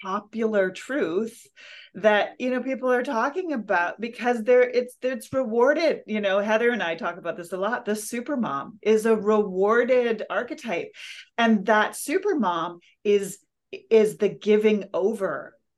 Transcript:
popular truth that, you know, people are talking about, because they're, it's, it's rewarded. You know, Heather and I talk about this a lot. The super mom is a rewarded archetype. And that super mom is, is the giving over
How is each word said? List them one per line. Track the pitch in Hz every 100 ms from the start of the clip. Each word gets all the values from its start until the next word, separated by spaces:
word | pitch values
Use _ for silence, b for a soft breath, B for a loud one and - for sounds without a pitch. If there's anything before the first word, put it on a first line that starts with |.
popular | 190 202 208 226 220 208 185
truth | - - 277 170 180 220 - - B B B B
that, | 185 208 208 - -
you | 247
know, | 254
people | 262 262 254
are | 247
talking | 277 226 269 349 359
about, | 262 196 180 175 -
because | 233 - 247 240
they're, | 214 247 247
it's, | 240 247 -
it's | 254 254 -
rewarded. | 269 233 233 262 302 320 190 -
You | 214
know, | 196 196
Heather | 208 220 240
and | 233
I | 170 165
talk | 185 175
about | 165 165
this | 170
a | 185
lot. | 202 240
The | 202
super | 208 - 240 233 277
mom | 156 139 - -
is | 208 214 226
a |
rewarded | 214 202 214 190 185 202 240 247 254 240 220 -
archetype. | 190 254 302 233 170 139 B B B B -
And | 233 214 190
that | 214 -
super | - - 330 415 311
mom | 190 170 170 175 b _
is, | 202 202 190 - _ _ _ - -
is | 220 208 -
the | 208
giving | - 202 214 214 208 185
over | 165 190 214 185 135 - - _